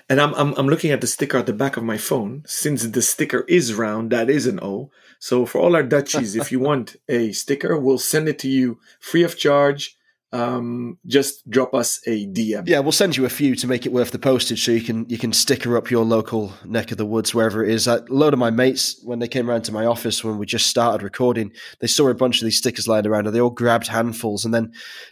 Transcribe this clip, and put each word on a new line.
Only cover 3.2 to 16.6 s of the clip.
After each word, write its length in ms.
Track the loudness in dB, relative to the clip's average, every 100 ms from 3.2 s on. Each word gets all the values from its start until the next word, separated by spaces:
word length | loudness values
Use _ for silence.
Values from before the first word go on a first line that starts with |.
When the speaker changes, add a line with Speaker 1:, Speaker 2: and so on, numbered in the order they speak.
| -2 -2 2
Speaker 1:
is 260 | 2 2
round, 380 | -2 -2 -2 0
that 180 | 2 2
is 180 | 2 0
an 120 | -2
O. 300 | -6 -6 -8 _ _ _
So 280 | -2 0 0
for 160 | 2
all 160 | 4 4
our 60 |
Dutchies, 520 | 4 0 0 -2 -2 -4
if 160 | -2
you 80 | 0
Speaker 2:
<laughs> 100 | 0
Speaker 1:
want 280 | 0 -4 -12 -4
a 240 | 0 0
sticker, 480 | -4 -4 -2 0 2
we'll 200 | 2 2
send 280 | 2 0 0
it 100 | -2
to 100 | 0
you 300 | 2 2 -2 _ _
free 240 | -2 2
of 140 | 2 2
charge. 580 | 2 4 4 0 -8 _ _ _ _
Um, 640 | -4 -2 -2 -4 -6 -8 -12 0
just 440 | 2 2 -6 -2
drop 240 | 0 2
us 260 | 0 -2 -4 -4
a 180 | -4 -2
D 300 | -2 -2 -2
M. 80 | 2
Speaker 2:
Yeah, 140 | 2
we'll 140 | 2
send 240 | 2 2 2
you 80 | -2
a 40 |
few 240 | 0 0 0
to 120 | -2
make 180 | -2 0
it 60 |
worth 200 | 0 0
the 80 | 0
postage, 440 | 2 2 0 -2
so 80 | 0
you 80 | 0
can, 260 | 0 -4 -4
you 80 | -4
can 160 | 0
sticker 420 | 0 2 0 2 0
up 160 | 2
your 140 | 2 4
local 480 | 2 0 -4 -4 -10